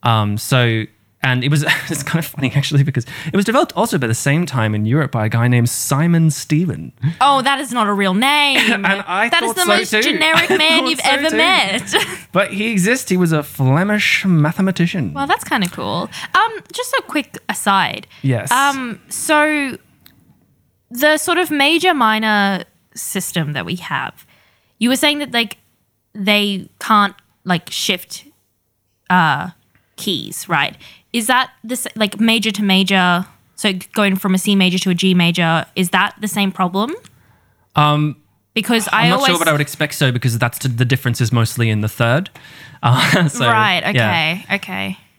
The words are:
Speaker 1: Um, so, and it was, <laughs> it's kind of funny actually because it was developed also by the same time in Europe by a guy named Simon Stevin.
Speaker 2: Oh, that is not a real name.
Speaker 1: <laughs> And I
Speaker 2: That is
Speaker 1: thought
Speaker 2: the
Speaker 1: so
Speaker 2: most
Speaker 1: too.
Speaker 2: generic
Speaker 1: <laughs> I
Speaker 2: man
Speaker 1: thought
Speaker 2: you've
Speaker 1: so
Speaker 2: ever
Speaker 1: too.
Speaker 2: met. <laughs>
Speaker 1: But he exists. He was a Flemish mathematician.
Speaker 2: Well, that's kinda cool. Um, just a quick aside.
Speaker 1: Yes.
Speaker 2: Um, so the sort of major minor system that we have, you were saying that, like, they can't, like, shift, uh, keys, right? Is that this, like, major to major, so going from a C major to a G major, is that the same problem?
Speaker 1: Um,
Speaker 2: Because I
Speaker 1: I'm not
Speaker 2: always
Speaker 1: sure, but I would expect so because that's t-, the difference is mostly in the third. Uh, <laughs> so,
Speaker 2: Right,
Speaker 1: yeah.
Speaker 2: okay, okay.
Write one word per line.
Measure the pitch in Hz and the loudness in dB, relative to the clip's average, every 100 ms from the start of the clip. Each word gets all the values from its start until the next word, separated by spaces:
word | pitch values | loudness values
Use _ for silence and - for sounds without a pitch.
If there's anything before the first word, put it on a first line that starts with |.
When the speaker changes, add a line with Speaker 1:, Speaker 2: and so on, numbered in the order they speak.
Speaker 1:
Um, | 123 110 104 104 | 2 2 0 -2
so, | - 131 120 113 107 _ _ _ | 0 2 2 0 -4 _ _ _
and | 135 127 | -2 0
it | 127 | 0
was, | 147 | 0
<laughs> | 147 - - | 0 -2 -4
it's | 165 | -8
kind | - 160 | -4 -4
of | 165 | -4
funny | - 135 143 | -4 -2 0
actually | 135 143 | 0 2
because | 135 135 117 - - | 2 -2 -6 -10 -4
it | 190 | 0
was | |
developed | 208 240 349 - | 2 2 0 0
also | 226 185 | 0 0
by | 120 | 0
the | |
same | 110 - 147 175 | -2 0 0 0
time | 131 110 107 | 0 0 0
in | 107 | 0
Europe | 135 143 | 0 0
by | 120 107 | -2 0
a | |
guy | 117 120 | 2 4
named | 123 117 | 4 2
Simon | - - 139 170 170 160 | -2 -2 0 2 4 2
Stevin. | 147 - 151 180 101 80 - 143 165 | 0 -2 0 0 -4 -10 -4 -4 0
Speaker 2:
Oh, | 269 277 | 2 4
that | 254 277 | 2 -2
is | 269 | -2
not | 240 208 | -2 0
a | |
real | 202 196 | 2 2
name. | 185 269 294 285 262 | 2 2 2 2 2
Speaker 1:
<laughs> | - 233 202 | 0 0 0
And | |
I | 294 - 180 233 | -2 -2 -2 0
Speaker 2:
That | 339 | 0
is | 339 | 0
Speaker 1:
thought | - | -2
Speaker 2:
the | |
Speaker 1:
so | 359 | 2
Speaker 2:
most | - - | 2 2
Speaker 1:
too. | 214 | 0
Speaker 2:
generic | 254 320 311 320 349 | 0 0 2 2 2
Speaker 1:
<laughs> | |
I | 370 | 2
Speaker 2:
man | 311 330 | 2 2
Speaker 1:
thought | 330 | 0
Speaker 2:
you've | 320 | 0
Speaker 1:
so | 277 | 0
Speaker 2:
ever | 277 302 | 0 0
Speaker 1:
too. | - | 0
Speaker 2:
met. | 330 370 202 185 - 415 | 2 2 0 -4 -2 -2
<laughs> | 359 359 - | -2 -8 -6
Speaker 1:
But | 175 208 | -2 -2
he | 202 220 | -2 -2
exists. | 214 180 254 - | 0 0 0 0
He | 185 | 0
was | 175 | 2
a | 160 | 0
Flemish | 143 - 131 139 196 208 - - 190 | -4 -2 0 2 2 0 0 0 2
mathematician. | 170 151 170 190 185 170 185 110 | 2 2 2 -2 0 -2 -2 -6
Speaker 2:
Well, | 73 277 | -6 -8
that's | 427 | -8
kinda | - - 277 | -6 -4 -4
cool. | - 110 139 - - - 359 | -6 -6 -6 -8 -12 -4 0
Um, | 440 440 - | 0 -4 -14
just | - 494 | -10 -4
a | 539 - | -6 -4
quick | 302 - - - | -8 -8 -14 -10
aside. | 208 - 196 156 104 - - | -4 0 2 0 -4 -14 -4
Speaker 1:
Yes. | 135 120 - | 0 0 0
Speaker 2:
Um, | 240 277 269 247 208 _ | 0 0 -2 -6 -10 _
so | - - 302 302 302 277 - _ _ - _ _ _ _ _ _ _ _ | -10 0 2 2 0 -4 -8 _ _ -20 _ _ _ _ _ _ _ _
the | 240 302 311 | 0 2 2
sort | - 349 | 2 0
of | 359 | 0
major | 302 277 330 370 | 2 4 4 2
minor | 311 226 220 220 208 196 190 - _ _ | 4 2 2 2 2 2 0 -6 _ _
system | - - 196 - 180 151 | -14 -8 -6 -4 -4 -4
that | 143 87 | -4 -6
we | 175 | -8
have, | - 139 120 - - _ _ _ _ _ | -6 -6 -6 -12 -20 _ _ _ _ _
you | 233 | 0
were | 262 | 2
saying | 302 294 | 0 0
that, | 294 | -4
like, | 240 226 - _ _ _ _ _ | -4 -4 -8 _ _ _ _ _
they | 214 196 208 208 196 - _ | -6 0 2 0 -4 -8 _
can't, | - 214 202 - _ _ | 0 2 2 -4 _ _
like, | - 175 - | -2 -2 -2
shift, | - - 180 - - 285 _ _ _ _ _ _ _ _ | -6 -4 -4 -6 -18 -18 _ _ _ _ _ _ _ _
uh, | 180 160 139 180 - _ _ _ - | 2 2 0 -4 -12 _ _ _ -12
keys, | - 170 57 - - | -8 -6 -8 -12 -4
right? | 160 143 - - - _ | -2 -2 -6 -20 -20 _
Is | 233 220 | -6 0
that | 254 254 _ | 0 0 _
this, | 220 247 - - | -10 -8 -8 -2
like, | 208 202 | -4 2
major | 226 226 214 | 2 2 0
to | 202 | -2
major, | 202 190 196 196 180 175 185 _ _ - | 2 2 4 2 4 2 -2 _ _ -4
so | 214 185 - | -2 -2 -4
going | - 202 190 | 0 0 0
from | 202 185 | 0 0
a | |
C | 208 196 | 2 2
major | 185 180 | 2 2
to | 190 | 0
a | |
G | 175 190 | 0 2
major, | 180 170 175 170 160 - - | 4 2 2 0 0 -2 -4
is | 175 | 0
that | 185 196 - | 2 0 -2
the | 214 | -6
same | 214 196 | -2 -2
problem? | 190 185 185 233 403 - _ _ _ _ _ _ - | 0 -2 0 -2 -6 -14 _ _ _ _ _ _ 0
Speaker 1:
Um, | 147 147 151 - _ _ _ | 2 2 0 -4 _ _ _
Speaker 2:
Because | - - 233 208 | -6 0 0 0
I | 214 | 2
Speaker 1:
I'm | 226 | 2
not | 180 | 2
Speaker 2:
always | 269 | 2
Speaker 1:
sure, | 170 | 2
but | 165 | 2
I | |
would | 147 | 0
expect | 143 - 151 - | -2 -4 -6 0
so | 135 | 0
because | 123 127 113 | 2 0 0
that's | 120 - | -2 -2
t-, | 131 | -4
the | 117 120 | 0 0
difference | 127 127 120 | 0 0 0
is | 117 | 0
mostly | 123 113 - 113 | 2 0 0 0
in | 107 | 0
the | 107 | -2
third. | - 117 131 196 - - - - - | -2 0 0 -2 -12 -20 -20 -20 -4
Uh, | 120 127 - 185 165 | 2 2 4 2 2
<laughs> | |
so, | - 131 | 0 2
Speaker 2:
Right, | 226 214 180 - | 4 2 0 0
Speaker 1:
yeah. | 196 117 170 160 180 - | 0 2 2 0 -4 -4
Speaker 2:
okay, | 196 | -6
okay. | - 190 196 190 _ | -4 -8 -8 -10 _